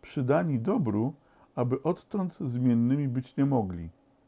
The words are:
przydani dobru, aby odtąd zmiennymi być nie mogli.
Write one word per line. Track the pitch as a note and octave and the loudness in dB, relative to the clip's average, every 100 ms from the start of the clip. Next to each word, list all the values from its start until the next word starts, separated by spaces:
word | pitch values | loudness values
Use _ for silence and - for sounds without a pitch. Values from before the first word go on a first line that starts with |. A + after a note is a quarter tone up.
przydani | - - B2 D3+ F3 C3 | -10 -2 2 2 2 0
dobru, | A#2 A#3 A#2+ G#2 B2 - _ _ _ - | 0 0 0 0 0 -4 _ _ _ -4
aby | B2 C3 | -2 -2
odtąd | D3 F3+ - G3+ F#3 - | -2 -4 -4 -6 -4 -6
zmiennymi | C#3 A#2+ B2+ A#2 A#2+ C#3 C#3 | -6 0 2 4 4 2 0
być | B2 B2+ - | -4 -4 -2
nie | C#3 | 0
mogli. | C3 G2 F2 E2 - _ _ | 0 -2 -6 -10 -14 _ _